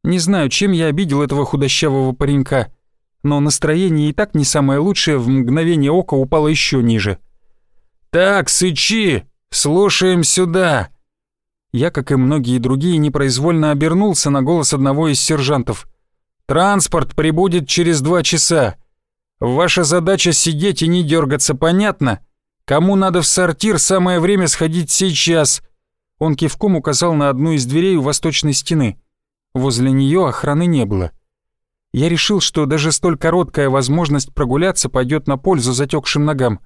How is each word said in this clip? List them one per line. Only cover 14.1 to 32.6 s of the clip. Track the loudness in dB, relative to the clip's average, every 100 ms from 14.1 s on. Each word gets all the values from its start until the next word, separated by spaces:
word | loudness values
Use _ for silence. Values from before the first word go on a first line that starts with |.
| 0 0
на | 0
голос | 0 0 0
одного | 0 0 2 0
из | 0
сержантов. | -2 -2 0 -2 -2 -8 -10 _ _ _ _ _ -4
"Транспорт | 0 2 2 0 -2 -2
прибудет | -2 0 2 0 0 -2
через | 0 0 0
два | 0 0
часа. | 0 -2 0 2 0 -2 _ _ _ _ _ _
Ваша | -2 0 0 2
задача | 2 2 2 0 0
сидеть | 0 -2 0 -2 0
и | 0
не | 0
дергаться, | 2 0 0 -2 -2
понятно? | 0 2 2 0 0 -2 -2 -10 _ _ _
Кому | -2 2 4 2
надо | 2 0
в | 0
сортир, | 0 0 0 0 0
самое | 2 2 2 2
время | 2 2 0
сходить | 0 -2 -2 -2
сейчас". | 0 0 0 0 2 2 -2 -8 _ _ _ _ _
Он | -4 -2
кивком | -4 -2 0 0
указал | 0 -2 0
на | 2 0
одну | 0 0
из | 0 0
дверей | 0 2 0
у |
восточной | 0 -2 -2 -2 -2
стены. | -2 -2 0 0 -4 _ _ _ _ _
Возле | -4 -2 0 0
нее | 2 2 2 0
охраны | -2 -2 0 0
не | 0
было. | 0 -2 -4 -10 _ _ _ _ _ _ _
Я | -2 0
решил, | 0 0 -2
что | 0 -2